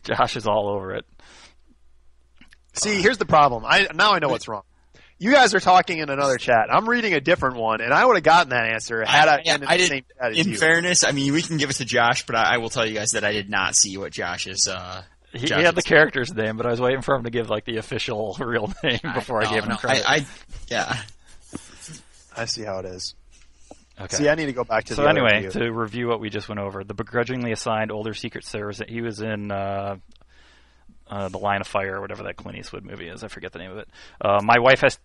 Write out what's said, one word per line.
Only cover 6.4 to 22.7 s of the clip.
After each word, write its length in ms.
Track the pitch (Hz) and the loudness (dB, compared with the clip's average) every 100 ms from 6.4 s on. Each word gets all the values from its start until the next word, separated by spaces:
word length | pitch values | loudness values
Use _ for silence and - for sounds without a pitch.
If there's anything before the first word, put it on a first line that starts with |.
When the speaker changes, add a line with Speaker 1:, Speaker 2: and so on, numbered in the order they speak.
| - 120 107 | 4 4 4
Speaker 2:
I'm 160 | 139 220 | 2 2
reading 240 | 240 220 | 0 2
a 60 | 160 | 0
different 360 | 135 175 135 123 | 2 2 2 -2
one, 240 | 110 110 | -2 -2
and 120 | 117 | 2
I 120 | 147 | 4
would 120 | 247 208 | 6 6
have 80 | |
gotten 260 | 151 165 156 | 6 6 6
that 220 | 123 113 | 0 0
answer 320 | 113 - 117 | -2 -4 -4
had 240 | 107 143 156 | 2 6 6
I 60 | 143 | 6
Speaker 3:
I, 60 | |
yeah, 120 | 151 147 | 2 -2
Speaker 2:
been 40 | |
in 40 | 139 | 2
Speaker 3:
I 80 | 175 | 2
Speaker 2:
the 20 | |
Speaker 3:
did, 60 | 180 | 2
Speaker 2:
same 160 | 139 - _ | 0 -8 _
chat 100 | 123 | -2
as 60 | 110 | 0
Speaker 3:
in 100 | 190 | 0
Speaker 2:
you. 40 | 107 | 2
Speaker 3:
fairness, 480 | 160 165 175 170 | 4 4 2 2
I 80 | 104 | 2
mean, 200 | 139 139 | 2 0
we 100 | 147 | 0
can 140 | 175 160 | -2 -2
give 120 | 139 | -2
it 40 | 135 | -2
to 80 | |
Josh, 400 | 123 120 117 127 - | 0 2 4 2 0
but 80 | 117 | 0
I, 180 | 101 | 2
I 40 | 120 | 2
will 120 | 113 | -2
tell 160 | 127 110 | -2 -2
you 80 | |
guys 160 | 107 107 | -2 -2
that 140 | 110 | 0
I 80 | 104 | 0
did 160 | 104 98 | -2 -2
not 260 | 101 95 - | -2 0 2
see 200 | 107 95 | 0 -2
what 120 | 90 | -8
Josh 340 | - 90 90 - | -6 -6 -6 -8
is, 180 | 95 - | -4 -2
uh, 340 | 92 90 92 - _ _ | -4 -10 -14 -16 _ _
Speaker 1:
He, 80 | - | -8
he 60 | 139 | 0
Speaker 3:
Josh 160 | - | 2
Speaker 1:
had 120 | 170 165 | 2 2
the 40 | |
Speaker 3:
is 40 | |
Speaker 1:
character's 500 | - 156 151 139 123 | 4 4 4 2 -4
name, 220 | 110 110 110 | -2 -4 -2
but 100 | 117 | -2
I 40 | |
was 100 | 120 | 0
waiting 220 | 123 135 | 0 0
for 120 | - | 0
him 80 | 135 | 0
to 60 | 120 | 0
give, 200 | 120 113 | -4 -2
like, 140 | 107 - | -4 -4
the 100 | 113 | -8
official 600 | - 110 - 107 107 92 | -6 -6 -4 -4 -6 -6
<laughs> 40 | |
real 320 | 123 117 104 98 | -2 -2 -2 -4
name 180 | 156 120 | -2 -2
Speaker 3:
I, 80 | - | -4
Speaker 1:
before 260 | 107 117 113 | -6 -2 0
I 20 | |
Speaker 3:
no, 60 | 107 | 0
Speaker 1:
gave 120 | 110 | 0
him 40 | 110 | -2
Speaker 3:
no, 60 | 113 | -4
Speaker 1:
credit. 340 | 123 131 113 | 0 0 2
Speaker 3:
I, 60 | 147 | 0
I, 100 | 139 - - - - | -2 -14 -16 -14 -6
yeah. 280 | 117 - 120 107 - - - - - - - - 156 - _ _ - | -4 -4 -6 -10 -20 -20 -20 -18 -18 -18 -20 -20 -20 -20 _ _ -10
Speaker 2:
I 100 | 113 | -8
see 160 | - | -6
how 140 | 107 | -6